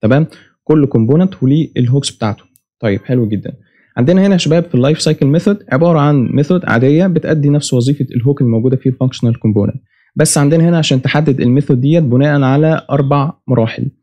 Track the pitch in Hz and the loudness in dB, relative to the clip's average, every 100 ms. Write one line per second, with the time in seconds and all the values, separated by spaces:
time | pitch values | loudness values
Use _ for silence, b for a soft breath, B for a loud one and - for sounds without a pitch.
0 | 113 135 156 B B B _ 156 139 117 | 2 0 0 B B B _ 0 2 0
1 | 110 147 185 - 131 147 151 - 123 135 | 0 2 0 -2 -2 0 -2 -2 0 0
2 | 139 - 110 101 _ _ _ _ 113 95 | -4 -8 -8 -8 _ _ _ _ -4 -4
3 | - 127 110 104 - - b b b - | -2 -2 -2 -4 -8 -16 b b b -4
4 | 127 185 196 190 151 165 170 127 131 156 | 2 2 2 0 2 0 0 0 0 0
5 | - 156 143 156 170 202 - 131 170 165 | -2 0 0 0 0 -2 -2 0 2 2
6 | 147 147 120 127 151 180 - 117 127 151 | 2 2 0 -2 0 -2 0 0 2 2
7 | 190 170 - 156 143 147 - 131 120 147 | 2 0 -2 0 2 0 0 0 0 -2
8 | 131 123 117 143 127 113 123 123 135 120 | -4 -2 -2 0 0 0 0 0 -2 -2
9 | 127 - 120 113 110 107 101 - _ _ | -4 -2 -2 -2 0 0 -2 -4 _ _
10 | _ - 151 - 143 165 170 170 156 135 | _ -2 0 2 2 2 2 0 0 -2
11 | 127 147 156 127 120 127 147 127 131 165 | 0 -2 0 0 0 0 0 0 2 0
12 | 151 123 143 143 135 135 160 160 - 139 | 2 0 2 0 0 2 2 -2 -4 -4
13 | 135 143 139 - - 123 110 - 127 - | 0 0 -2 -8 -4 -2 -2 -4 -10 -10